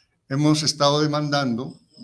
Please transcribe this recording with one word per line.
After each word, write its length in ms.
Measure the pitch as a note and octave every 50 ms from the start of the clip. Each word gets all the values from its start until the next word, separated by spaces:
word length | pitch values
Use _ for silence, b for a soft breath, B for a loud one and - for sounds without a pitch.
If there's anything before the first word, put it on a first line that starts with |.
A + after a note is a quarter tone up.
| _ _ _ _ _ _
hemos 360 | C3+ C#3 D3+ D3+ D3+ D3+ D#3
estado 360 | - - - D3 C#3+ C#3+ D3+
demandando, 800 | D3+ D3+ D3 D3+ D3+ D3 C#3+ C#3+ C#3 B2 A#2 A2 C3+ E3 - - _ _ _ _